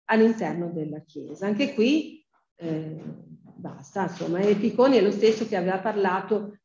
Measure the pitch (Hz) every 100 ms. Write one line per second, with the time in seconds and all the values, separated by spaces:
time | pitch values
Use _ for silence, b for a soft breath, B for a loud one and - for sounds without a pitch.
0 | - 220 226 220 160 165 170 170 156 151
1 | - 147 135 156 196 208 277 - 233 311
2 | - - _ _ _ - 170 156 156 156
3 | 156 151 - 160 - - 165 - - 202
4 | 175 - 165 175 202 208 233 - 269 247
5 | 196 - 220 220 226 190 180 190 220 208
6 | 196 185 196 208 202 -